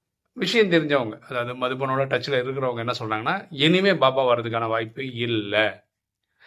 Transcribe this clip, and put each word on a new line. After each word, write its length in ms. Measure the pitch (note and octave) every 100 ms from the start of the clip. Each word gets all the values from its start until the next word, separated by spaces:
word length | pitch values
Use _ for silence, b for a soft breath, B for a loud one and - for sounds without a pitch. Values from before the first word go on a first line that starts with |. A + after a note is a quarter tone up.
| _ _ _
விஷயம் 380 | B3+ - A#3+ G3
தெரிஞ்சவங்க, 480 | E3+ D3+ C#3 A2 G#2
அதாவது 320 | - B2 A#2+
மதுபனோட 520 | B2+ B2+ B2+ C3+ C3 C3+
டச்ல 300 | B2 C#3+ C3
இருக்கிறவங்க 400 | B2+ C3+ B2+ A#2
என்ன 160 | A#2 A#2+
சொல்றாங்கன்னா, 480 | A2 G#2+ C3 G3 -
"இனிமே 460 | C#3 D#3 F#3 G3 D#3
பாபா 300 | C3 C3 B2+
வர்றதுக்கான 420 | A#2+ A#2 A2+ A2+
வாய்ப்பு 460 | A2+ A2+ C3+ C3
இல்ல, 720 | A#2 A#2+ A2 G2+ G#2 G#2+ G2 _ _ _ _ _ B